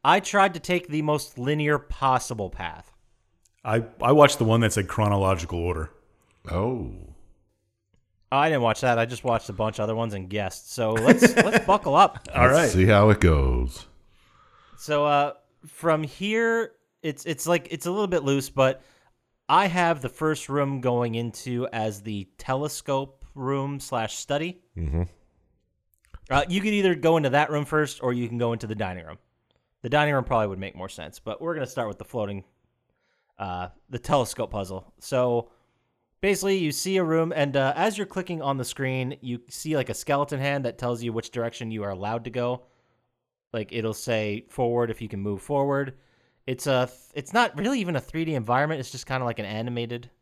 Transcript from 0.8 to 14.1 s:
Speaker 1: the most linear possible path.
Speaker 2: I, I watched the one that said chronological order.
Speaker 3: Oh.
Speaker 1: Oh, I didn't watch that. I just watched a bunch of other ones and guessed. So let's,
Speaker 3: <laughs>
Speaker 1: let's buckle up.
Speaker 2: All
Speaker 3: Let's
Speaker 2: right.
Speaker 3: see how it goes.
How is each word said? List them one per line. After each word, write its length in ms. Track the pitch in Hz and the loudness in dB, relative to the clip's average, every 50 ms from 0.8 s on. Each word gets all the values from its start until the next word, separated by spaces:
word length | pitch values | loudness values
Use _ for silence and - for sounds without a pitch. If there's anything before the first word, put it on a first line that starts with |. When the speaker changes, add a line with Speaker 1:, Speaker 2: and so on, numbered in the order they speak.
| 180 | 0
Speaker 1:
the 140 | - 147 156 | -2 -2 0
most 360 | 151 151 151 147 143 - - | 2 2 0 0 -2 -8 -10
linear 400 | 123 120 135 151 151 151 147 151 | -4 -2 0 0 2 2 2 2
possible 720 | 139 - _ - - 139 131 127 127 - - 123 107 98 90 | 2 0 _ -6 0 2 2 2 2 0 -4 -6 -6 -6 -6
path. 420 | - - 90 82 78 80 - - _ _ _ _ _ _ _ _ _ _ _ _ _ _ - | -6 -8 -8 -8 -10 -12 -18 -20 _ _ _ _ _ _ _ _ _ _ _ _ _ _ -4
Speaker 2:
I, 180 | 117 110 117 113 - - - | 0 0 0 -2 -4 -8 -2
I 100 | - 120 143 | 4 6 10
watched 240 | 185 - - - - | 10 10 8 8 2
the 60 | 117 | 4
one 160 | 110 113 117 | 4 6 6
that 120 | 117 104 - | 4 4 2
said 140 | 107 95 | 0 -2
chronological 720 | - - - 107 107 101 98 98 95 95 85 85 - 87 85 | -2 -2 0 0 2 2 2 4 2 2 0 -2 -6 -4 -2
order. 320 | 85 90 87 78 78 - _ _ _ _ _ _ _ _ _ _ _ - | -2 -2 -2 -4 -6 -8 _ _ _ _ _ _ _ _ _ _ _ -6
Speaker 3:
Oh. 420 | 82 90 104 170 131 117 - 120 98 90 85 - - - - - - _ _ _ _ _ _ _ _ _ _ _ _ _ _ _ _ _ _ _ | -2 -2 0 -2 -2 -4 -6 -8 -10 -14 -16 -18 -20 -20 -20 -20 -20 _ _ _ _ _ _ _ _ _ _ _ _ _ _ _ _ _ _ _
Speaker 1:
Oh, 60 | 131 | 0
I 120 | 139 151 160 | 2 2 2
didn't 140 | 156 131 117 | 2 2 2
watch 180 | 113 107 - | 2 0 2
that. 160 | - 127 120 | 2 2 2
I 80 | 117 117 | 2 0
just 180 | 120 123 110 - | -2 -4 -6 -2
watched 260 | 127 117 110 - - | -2 -2 -2 -2 -6
a 40 | 101 | -4
bunch 240 | 92 107 110 107 - | -2 -2 -2 -2 -2
of 40 | 107 | -4
other 120 | 107 110 | -2 -2
ones 180 | 113 117 113 104 | -2 -4 -4 -6
and 160 | 98 92 92 | -8 -8 -6
guessed. 440 | 101 104 101 92 - - - - - | -6 -4 -4 -6 -8 -10 -16 -12 -4
So 200 | 131 117 110 110 | -2 0 0 0
let's, 420 | 113 113 - - - 240 233 - | 4 6 6 6 8 6 4 6
Speaker 3:
<laughs> 0 | |
Speaker 1:
let's 300 | 233 - 202 220 220 - | 4 2 4 2 0 4
buckle 300 | - 196 202 - 143 139 | 4 2 2 2 2 6
up. 240 | 165 202 - - - - - - | 6 6 6 4 -8 -16 -6 0
Speaker 2:
All 100 | 135 123 | 4 4
Speaker 3:
Let's 60 | 127 139 | 6 6
Speaker 2:
right. 120 | 160 165 120 | 4 4 4
Speaker 3:
see 160 | 87 92 92 | 4 4 6
how 240 | 107 104 101 104 110 | 8 8 8 8 6
it 100 | 104 - | 6 6
goes. 680 | - 85 80 71 67 65 62 62 64 67 - - - _ _ - _ _ | 6 4 6 6 2 2 0 0 -2 -4 -6 -12 -20 _ _ -20 _ _